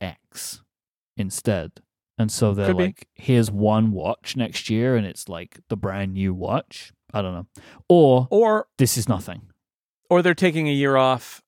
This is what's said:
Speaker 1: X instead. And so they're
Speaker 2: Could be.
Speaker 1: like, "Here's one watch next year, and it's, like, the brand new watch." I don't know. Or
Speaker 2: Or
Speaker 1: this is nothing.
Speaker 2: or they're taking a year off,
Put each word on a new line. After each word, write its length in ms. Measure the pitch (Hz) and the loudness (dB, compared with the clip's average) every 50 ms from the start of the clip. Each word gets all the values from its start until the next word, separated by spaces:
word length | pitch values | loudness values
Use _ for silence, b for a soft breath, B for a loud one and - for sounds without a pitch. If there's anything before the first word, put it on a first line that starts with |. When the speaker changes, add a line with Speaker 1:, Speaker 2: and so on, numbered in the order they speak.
Speaker 1:
X 600 | 98 90 - - _ _ - - - - - - _ _ _ _ _ _ _ _ _ _ _ | -12 -12 -12 -14 _ _ -18 -16 -14 -14 -16 -18 _ _ _ _ _ _ _ _ _ _ _
instead. 560 | - 98 95 - - - 113 101 87 80 87 - - - _ _ _ _ _ _ - | -8 -8 -8 -8 -4 -2 -2 -2 -2 -4 -10 -14 -20 -20 _ _ _ _ _ _ -4
And 120 | - 104 | -2 -2
so 200 | - - - 104 | 0 0 0 0
they're 160 | 98 101 98 95 | 0 0 0 0
Speaker 2:
Could 100 | 90 92 | 0 0
be. 60 | 90 | 0
Speaker 1:
like, 200 | 95 - - - - _ | -2 -4 -8 -16 -20 _
"Here's 340 | - - - 127 117 113 104 | -8 -2 2 2 2 2 2
one 420 | 104 101 107 107 110 110 113 110 | 0 0 2 2 2 2 2 0
watch 420 | 101 92 76 101 120 - - - - | 0 -2 -4 -6 -6 -8 -10 -8 -6
next 340 | 131 113 - - - - - | -6 -6 -6 -8 -8 -6 -4
year, 260 | 110 110 120 131 127 | -2 0 0 0 0
and 100 | 113 101 | 0 -2
it's, 220 | 90 - - - - | -4 -8 -12 -14 -12
like, 320 | 90 85 87 - _ - _ - | -12 -12 -14 -16 _ -20 _ -10
the 80 | 110 | -8
brand 380 | 95 - 98 95 101 98 95 92 | -6 -6 -6 -4 -4 -6 -6 -4
new 200 | 95 98 95 90 | -2 -2 -2 -2
watch." 580 | 92 90 - 113 160 - _ - - - - _ _ _ _ - | -4 -4 -4 -4 -4 -6 _ -16 -20 -20 -20 _ _ _ _ -6
I 80 | 107 | -6
don't 100 | 95 90 90 | -6 -6 -8
know. 120 | 87 - - B B B B B B _ - | -10 -12 -14 B B B B B B _ 4
Or 380 | 175 170 151 135 127 127 131 - | 6 8 8 8 6 4 4 2
Speaker 2:
Or 360 | 202 208 226 214 214 214 - - _ - | 2 2 4 4 2 0 -2 -6 _ 0
Speaker 1:
this 180 | 131 - - | 0 2 2
is 120 | 127 107 - | 0 -2 -2
nothing. 340 | 104 90 - 92 87 - - - _ _ _ _ _ _ _ _ _ _ _ - | -2 -4 -6 -10 -14 -16 -18 -20 _ _ _ _ _ _ _ _ _ _ _ 2
Speaker 2:
or 120 | 175 180 | 2 4
they're 120 | 175 180 165 | 4 2 2
taking 340 | - 190 180 151 160 156 147 | 2 0 0 0 0 -2 0
a 40 | |
year 240 | 143 139 139 139 135 | 0 0 0 2 2
off, 460 | 131 131 131 131 123 - - - - _ | 2 2 2 0 -2 -4 -12 -20 -20 _